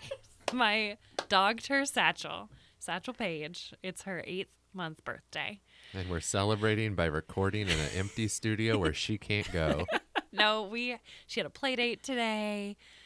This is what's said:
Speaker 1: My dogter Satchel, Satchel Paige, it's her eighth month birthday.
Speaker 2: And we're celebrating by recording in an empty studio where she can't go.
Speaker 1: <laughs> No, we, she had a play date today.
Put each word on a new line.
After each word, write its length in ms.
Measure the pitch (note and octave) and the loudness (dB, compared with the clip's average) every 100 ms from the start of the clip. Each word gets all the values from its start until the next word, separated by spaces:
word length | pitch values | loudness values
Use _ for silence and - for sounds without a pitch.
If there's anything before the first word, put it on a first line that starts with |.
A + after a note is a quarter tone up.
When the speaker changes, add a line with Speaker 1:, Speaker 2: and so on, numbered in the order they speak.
| - C#5 - - - | -12 -14 -14 -8 -4
Speaker 1:
My 440 | B3 A3 G#3+ G#3 G3+ - - - | 2 2 2 0 -6 -10 -8 4
dogter 560 | F#3+ G3 A3+ - C#4 C#4 | 6 6 4 2 2 2
Satchel, 640 | A#3+ E3 - D3+ E3+ G#3 - - - | 4 4 4 -4 -8 -10 -18 -20 -14
Satchel 340 | - F3+ G#3 | -6 -6 -6
Paige, 580 | A#3 G3+ D#3+ D3+ F3 - - | -4 -4 -4 -6 -10 -14 -10
it's 180 | F#3 F3+ | -10 -8
her 220 | G3 E3+ - | -8 -8 -6
eighth 240 | F#3 F#3 _ _ | -8 -8 _ _
month 320 | F#3 E3 D#3 | -8 -8 -8
birthday. 560 | - - - D#3 C#3 G#3 _ - - | -10 -12 -10 -8 -6 -8 _ -20 -12
Speaker 2:
And 180 | F#2+ F2+ | -6 -4
we're 80 | E2+ | -2
celebrating 760 | - G2+ G2+ G#2+ A2 G#2+ A2 F2+ | 0 2 2 4 2 2 2 2
by 80 | |
recording 580 | E2 D2+ - - F#2+ G#2+ G2+ | 2 2 -2 0 2 2 0
in 100 | D#2+ | 2
an 120 | D2+ | 0
empty 320 | F#2 G2 - A2 | -2 -4 0 -2
studio 500 | - A2 G#2+ A2+ A2 | 0 0 2 2 4
where 180 | E2 | 2
she 240 | C#2+ - G#2+ | 2 -2 -2
can't 320 | - G#2 - | 0 -2 0
go. 340 | F2 D#2 D2 F2+ | 2 2 2 0
Speaker 1:
<laughs> 60 | - - - - - | -4 -2 -6 -4 2
No, 280 | G#3+ A3 | 2 2
we, 320 | G3 A#3 B3 A#3+ - - - | -2 -4 -4 -6 -12 -20 -8
she 100 | A3+ | -6
had 80 | D3+ | -6
a 40 | |
play 260 | - C#4 B3 | -4 -2 0
date 260 | A#3+ - | 0 -2
today. 720 | - B3+ A3+ G#3+ G#3 G#3 G3+ G3+ - - | -4 -2 0 0 -2 -4 -6 -10 -18 -20